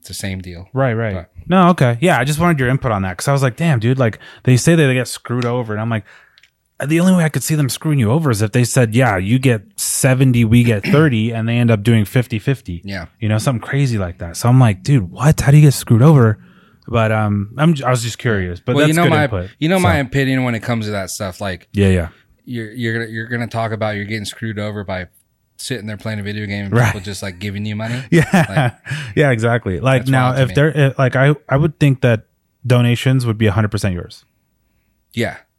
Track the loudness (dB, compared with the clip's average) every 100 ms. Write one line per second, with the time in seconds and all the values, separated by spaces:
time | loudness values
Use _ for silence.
0 | -16 -10 -8 -8 -10 -16 -10 -2 -2 0
1 | -4 -6 -10 -20 -2 2 4 4 2 2
2 | 0 2 0 0 0 2 0 0 -2 -2
3 | -4 -4 -2 0 0 0 0 0 0 2
4 | 0 -2 -16 -6 2 2 4 4 2 0
5 | -4 -10 -6 -4 -2 -4 -4 -6 -4 -4
6 | -6 -20 _ _ _ _ _ _ -2 0
7 | 2 4 2 -2 -4 -2 -2 -2 -2 0
8 | 2 2 0 0 0 0 0 2 2 2
9 | 2 0 0 2 2 0 -4 -10 -6 -2
10 | 0 4 4 4 4 4 4 0 2 4
11 | 4 2 -2 -2 -2 0 2 2 4 2
12 | 2 -2 -2 -4 -4 -4 -6 -12 -10 -12
13 | -12 _ -2 -2 0 -4 -4 -2 0 -2
14 | -4 -8 -12 -2 2 6 4 2 0 0
15 | 0 -2 0 2 4 6 6 4 2 4
16 | 6 6 4 2 -8 _ _ _ -6 -2
17 | 0 0 0 -2 -4 0 0 2 0 -2
18 | -2 -4 -2 -2 -4 -8 -2 2 2 4
19 | 2 2 0 -4 -8 _ -2 0 2 0
20 | -2 -2 0 0 0 -4 -4 -4 -4 -6
21 | -8 -8 -10 -8 -8 -8 _ 0 2 2
22 | -2 -10 _ _ -14 -12 -10 -6 -4 -4
23 | -6 -10 -8 -6 -6 -4 -4 -4 -4 -4
24 | -6 -8 -8 -10 -10 -8 -8 -8 -8 -8
25 | -10 _ _ _ _ _ -12 -10 -10 -10
26 | -8 -8 -8 -8 -8 -8 -2 0 0 -2
27 | -10 -12 -12 -10 -10 -8 -8 -4 -4 -6
28 | 0 0 2 2 2 0 -2 -4 -10 -10
29 | -6 0 0 2 0 0 -2 -4 0 0
30 | 2 0 0 0 0 2 0 2 0 2
31 | -2 2 2 2 _ 0 0 2 2 2
32 | 2 0 -2 _ _ _ 0 2 4 2
33 | 0 0 0 0 0 2 -2 -2 -4 -6
34 | -10 -18 _ _ _ _ _ _ _ _
35 | _ -6 -6 -6 _